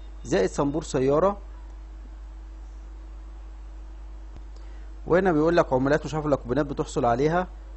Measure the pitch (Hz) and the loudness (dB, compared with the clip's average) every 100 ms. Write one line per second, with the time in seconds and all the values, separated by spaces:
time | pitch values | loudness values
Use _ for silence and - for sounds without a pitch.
0 | - - 120 185 190 - 143 151 156 143 | -14 -12 0 2 2 2 0 0 -2 2
1 | 135 143 190 202 - - - - - - | 4 6 4 2 -6 -14 -14 -14 -14 -14
2 | - - - - - - - - - - | -14 -14 -14 -14 -14 -14 -14 -12 -12 -12
3 | - - - - - - - - - - | -12 -14 -14 -14 -12 -12 -12 -12 -12 -12
4 | - - - - - - - - - - | -12 -12 -12 -14 -14 -14 -14 -14 -14 -10
5 | - 175 190 151 160 170 151 127 135 156 | 4 6 6 6 6 6 6 4 4 4
6 | 139 156 151 135 117 127 147 143 147 156 | 2 -2 2 0 2 0 2 -2 -2 2
7 | 120 120 151 175 180 - - | 4 4 4 4 0 -6 -14